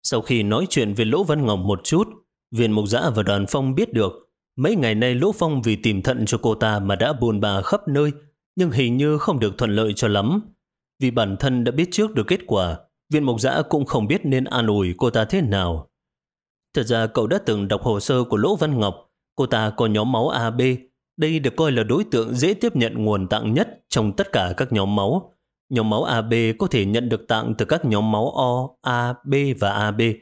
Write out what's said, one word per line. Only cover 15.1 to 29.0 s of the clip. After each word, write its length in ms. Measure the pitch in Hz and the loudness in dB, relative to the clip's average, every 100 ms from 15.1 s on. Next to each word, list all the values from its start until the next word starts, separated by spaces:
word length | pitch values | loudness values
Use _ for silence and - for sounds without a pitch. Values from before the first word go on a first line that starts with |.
ta 140 | 113 | 0
thế 160 | 110 190 | 0 0
nào. 500 | 131 101 87 82 - _ _ _ _ _ _ _ _ | 0 0 -2 -4 -10 _ _ _ _ _ _ _ _
Thật 80 | - | -4
ra 240 | 113 113 110 | 0 0 0
cậu 200 | 127 110 | 0 0
đã 120 | 196 160 | -2 0
từng 220 | 104 98 | -2 -2
đọc 140 | 104 | -2
hồ 180 | 123 101 | 0 -2
sơ 240 | - 127 | 0 0
của 120 | 120 107 | 0 0
Lỗ 200 | 135 196 | 2 0
Văn 240 | 160 131 | 0 0
Ngọc, 300 | 101 - _ _ _ | 0 -2 _ _ _
cô 120 | - 131 | -4 0
ta 260 | 117 110 107 | 0 0 0
có 100 | 113 | 0
nhóm 260 | 107 113 | 2 0
máu 160 | 123 135 | 0 0
A 220 | 127 117 | 0 -2
B, 100 | 120 131 127 - _ _ - | 0 0 0 -8 _ _ -4
đây 220 | 156 160 | -2 0
được 180 | 135 131 | -2 0
coi 160 | 156 | 0
là 100 | 120 | 2
đối 220 | 107 127 | 2 0
tượng 300 | 214 120 113 | 0 -2 0
dễ 200 | 123 160 | 0 0
tiếp 220 | 208 240 151 | 2 0 0
nhận 280 | 113 110 | 0 0
nguồn 240 | 107 104 92 | 0 0 0
tạng 260 | 107 113 | -2 0
nhất 300 | 123 226 - _ | 0 -2 -6 _
trong 240 | - 107 | -2 0
tất 200 | 98 196 | 0 0
cả 220 | 110 90 90 | 0 -2 -2
các 160 | 127 | -2
nhóm 240 | 110 98 104 | 0 0 0
máu. 360 | 98 175 - _ _ _ _ | 2 0 -4 _ _ _ _
Nhóm 220 | 123 110 | -2 0
máu 140 | 107 | 0
A 180 | - 120 | 0 -2
B 120 | 113 117 113 110 | 0 2 2 0
có 80 | 196 | 0
thể 180 | 120 | 0
nhận 240 | 98 113 120 | 2 0 0
được 200 | 113 - | -4 -2
tạng 260 | 110 113 110 | -2 -2 -4
từ 60 | |
các 200 | 107 165 | 0 0
nhóm 280 | 135 104 110 | 2 2 2
máu 180 | 107 123 | 0 0
O, 400 | - 127 123 131 _ | 0 0 0 -4 _
A, 320 | 135 123 | -4 -2